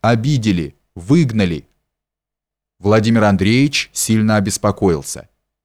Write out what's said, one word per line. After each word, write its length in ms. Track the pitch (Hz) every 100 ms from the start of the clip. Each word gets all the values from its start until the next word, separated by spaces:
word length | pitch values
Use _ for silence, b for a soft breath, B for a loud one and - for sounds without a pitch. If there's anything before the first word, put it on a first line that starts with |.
обидели, 760 | 113 117 127 139 110 90 71 - _ -
выгнали». 720 | 87 175 143 110 92 78 - _ _ _ _ _ _ _ _ _ _ _
Владимир 440 | 98 110 110 113 107
Андреевич 640 | 95 95 120 143 - -
сильно 440 | - - 110 107 107
обеспокоился. 920 | 101 - 107 - 98 78 67 - - _ _ _